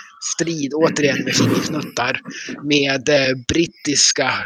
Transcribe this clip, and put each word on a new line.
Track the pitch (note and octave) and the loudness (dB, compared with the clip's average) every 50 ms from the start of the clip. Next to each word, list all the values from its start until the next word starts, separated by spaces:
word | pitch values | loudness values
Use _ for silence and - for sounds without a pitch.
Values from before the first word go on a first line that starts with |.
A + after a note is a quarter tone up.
| - - - - - - - | -20 -20 -20 -12 -10 -8 -4
strid | - E3 E3 E3 D#3 C#3+ C3 C#3 | -2 -2 -2 -2 -2 -4 -2 -2
återigen | D#3 D#3+ D3 - - D3 C#3 C3 B2+ B2+ | -2 -2 -2 -2 0 0 0 0 0 -2
med | B2+ A#2+ | 0 2
fiskeknuttar, | - - A2+ - - - - - D3+ - - - - - E3+ E3+ - - - - - - - B2+ - C#3+ | 2 4 4 2 2 0 -2 -4 -6 -6 -6 -4 -4 -2 -2 -4 -4 -8 -12 -14 -14 -12 -12 -10 -8 -2
med, | C#3+ D3 C#3+ C#3 C#3 C3+ C3+ A#2 D3 | 2 2 2 4 2 0 -2 2 4
eh, | D3 C#3 C3+ C3 C3 C3 A#2+ - | 4 4 4 2 0 -2 -2 -2
brittiska | - D#3+ E3+ E3 - _ - D3+ C3+ - - - - - C3+ B2+ G#2 F#2+ - | 2 2 2 0 -2 _ -4 -2 2 4 4 2 2 2 0 0 0 -2 -4